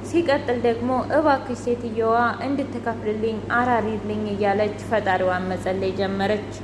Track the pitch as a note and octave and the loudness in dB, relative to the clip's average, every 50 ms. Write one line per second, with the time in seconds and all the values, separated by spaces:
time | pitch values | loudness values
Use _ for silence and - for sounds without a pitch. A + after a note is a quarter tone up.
0 | - - - E4+ E4+ - C#4 C#4+ - - B3 B3 A#3 A#3+ A#3 A#3 A#3+ B3 C4 B3+ | -8 0 0 0 2 4 2 2 2 0 -2 2 2 2 0 2 0 0 0 0
1 | - - - D4 D#4+ D4+ C4+ C4 C4 - B3 - - B3 A#3+ A#3 A#3+ A#3 G#3+ A3 | 0 2 2 4 4 4 2 2 0 -6 -8 -6 -2 -2 -2 -2 -2 -4 -2 0
2 | A3+ A3+ A3+ A#3 A#3+ A#3 A3 - - C4 C#4+ C4+ C4+ - - A#3+ A#3 A#3+ A3+ A#3 | 2 2 4 4 2 2 0 -2 -2 -2 -2 -2 -2 -4 -6 -6 -4 -4 -6 -4
3 | A#3 G#3+ G#3+ G#3+ G#3+ A3+ A3+ G#3+ F#3+ - A3+ A#3+ B3 B3 B3 A3+ G3+ A3 A3 G3+ | -4 -4 -2 -2 -2 -2 -2 -4 -4 0 2 2 4 4 2 2 2 0 -2 -4
4 | G3+ G#3 G#3 G#3 G#3+ G#3 G3+ G3 G#3 G3+ G3 G3+ G#3+ G#3 G#3 - - - A#3+ G#3+ | -4 -4 -4 -4 -2 -4 -2 0 2 2 2 2 2 0 -2 -6 -4 0 0 0
5 | - G3 F#3 F#3 F#3 F#3 F3+ F3+ F#3 F#3 F#3 F3 - G3 F#3 F#3+ G3 F#3 F#3 G3 | 2 2 2 2 2 2 2 0 0 -2 -2 -2 0 -2 -2 0 0 -2 0 0
6 | G3 F#3+ G3 G3 G3 G3+ G#3+ G3+ G#3 - - - | -2 0 0 0 2 2 0 0 -2 -6 -10 -10